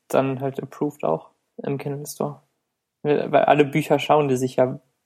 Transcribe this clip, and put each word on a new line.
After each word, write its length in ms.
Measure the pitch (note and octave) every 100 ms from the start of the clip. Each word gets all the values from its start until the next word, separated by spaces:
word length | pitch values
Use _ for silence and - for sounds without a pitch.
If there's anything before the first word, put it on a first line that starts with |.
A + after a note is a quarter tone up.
| -
dann 320 | C3+ C3+ B2+
halt 200 | C#3 -
approved 420 | C3 - D3 -
auch 260 | D#3 D#3+ - _ _ -
im 200 | - C#3
Kindle 280 | C#3+ C#3+ D3
Store. 360 | - D3 C#3 _ _ _ _ _ _
Weil, 300 | D3 C#3+ -
weil 140 | D3 -
alle 200 | D3 C#3
Bücher 320 | D#3 D3 C#3+
schauen 300 | - D3 C#3+
die 100 | B2+
sich 200 | B2+ -
ja 220 | C3 C#3 _ _